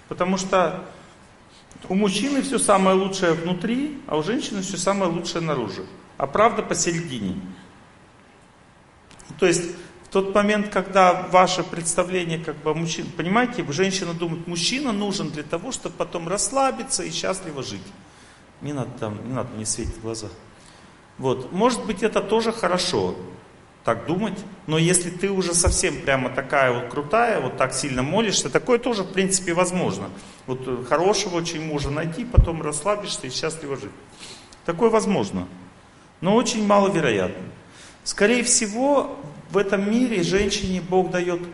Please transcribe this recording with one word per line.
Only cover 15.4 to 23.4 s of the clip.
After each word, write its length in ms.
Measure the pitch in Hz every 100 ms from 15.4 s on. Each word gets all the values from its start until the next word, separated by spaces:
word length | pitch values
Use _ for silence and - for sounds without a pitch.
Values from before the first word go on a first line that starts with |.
того, 300 | 147 170 240
чтобы 240 | - 170 -
потом 320 | 170 175 170
расслабиться 760 | 202 - 269 269 220 - -
и 80 | 170
счастливо 520 | 165 190 190 165 139
жить. 200 | 110 101 - - - - - - - -
Не 120 | 143
надо 180 | 143 120 -
там, 180 | 110 104 110
не 80 |
надо 140 | 127 - 107
мне 100 | 107
светить 300 | - - -
в 60 |
глаза. 260 | 110 113 101 - - - - - - - - -
Вот. 340 | 131 131 -
Может 320 | 175 240 226 208
быть, 160 | 208
это 180 | 220 208
тоже 320 | 196 220 226
хорошо, 640 | 220 175 180 - 110 90 90 - -